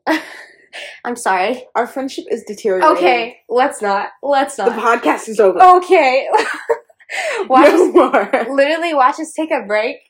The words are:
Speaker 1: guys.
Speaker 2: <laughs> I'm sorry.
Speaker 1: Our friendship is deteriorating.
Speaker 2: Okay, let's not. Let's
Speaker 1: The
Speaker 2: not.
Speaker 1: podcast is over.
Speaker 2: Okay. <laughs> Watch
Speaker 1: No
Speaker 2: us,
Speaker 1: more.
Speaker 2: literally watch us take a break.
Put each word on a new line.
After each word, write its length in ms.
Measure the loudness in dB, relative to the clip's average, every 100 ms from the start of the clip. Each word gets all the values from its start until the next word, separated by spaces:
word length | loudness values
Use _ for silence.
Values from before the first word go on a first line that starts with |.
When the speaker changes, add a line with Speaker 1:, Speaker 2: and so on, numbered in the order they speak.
| -4
Speaker 1:
guys. 160 | -4 -6 -18 -20 _
Speaker 2:
<laughs> 460 | _ -20 -18 -14
I'm 120 | -10 -6
sorry. 480 | -2 0 -2 -4 -6
Speaker 1:
Our 120 | -6 -6
friendship 400 | -6 -8 -10 -8
is 140 | -10
deteriorating. 520 | -8 -6 -4 2 2 2
Speaker 2:
Okay, 400 | 0 0 -4 -12 _
let's 320 | -2 -2 -2
not. 300 | -4 -4 -6 -10
Let's 340 | -2 -2 -2 -4
Speaker 1:
The 100 | -4
Speaker 2:
not. 360 | 0 0 0
Speaker 1:
podcast 260 | 0 -2 -4
is 120 | 2
over. 200 | 2 6 6 6
Speaker 2:
Okay. 500 | 4 2 4 0 0
<laughs> 1160 | -2 -2 -8 -6 -6 _ _ _ -8 -6 -6 0
Watch 200 | 4 6
Speaker 1:
No 160 | 4 4
Speaker 2:
us, 60 |
Speaker 1:
more. 600 | 4 4 0 0 -4 -2
Speaker 2:
literally 380 | 0 0 0 -2
watch 260 | 2 2 0
us 140 | -8
take 180 | -8 -6
a 120 | -6 -4
break. 300 | -4 -4 -8 _